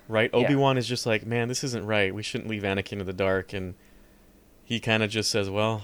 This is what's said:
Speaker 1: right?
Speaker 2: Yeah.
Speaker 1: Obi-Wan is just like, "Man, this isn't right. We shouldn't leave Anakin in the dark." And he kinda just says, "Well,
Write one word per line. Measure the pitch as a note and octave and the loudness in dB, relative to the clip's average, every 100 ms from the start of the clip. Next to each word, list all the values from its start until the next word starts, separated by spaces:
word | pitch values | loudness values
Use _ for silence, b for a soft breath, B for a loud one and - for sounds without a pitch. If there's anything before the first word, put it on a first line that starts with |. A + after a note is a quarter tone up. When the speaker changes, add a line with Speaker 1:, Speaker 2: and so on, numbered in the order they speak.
| - | -2
Speaker 1:
right? | A2 A#2+ | 0 2
Speaker 2:
Yeah. | A#2+ | 4
Speaker 1:
Obi-Wan | A#2+ C#3 C#3 C3 | 4 4 4 4
is | A2+ | 0
just | B2 A#2+ | -2 0
like, | G#2+ G#2+ | 0 0
"Man, | A#2+ A#2 | -2 0
this | B2+ | -2
isn't | C#3 A#2 G#2 | -4 -4 0
right. | G#2+ F#2+ | 2 2
We | G2+ | -2
shouldn't | G#2 - A2 | -6 -6 -4
leave | G#2+ | -2
Anakin | G2 G2 - G2+ | 0 0 -2 -6
in | F#2 | -4
the | |
dark." | F#2 F#2+ F#2+ F2+ | 0 2 2 -2
And | G2 F#2 - b b b b b b - - - | -6 -8 -10 b b b b b b -20 -20 -6
he | A2+ | -4
kinda | A#2 A2 G#2+ | 0 2 2
just | A2 G2+ | 0 0
says, | A2 G2 | 0 0
"Well, | G2+ A2 G#2+ | 0 0 -2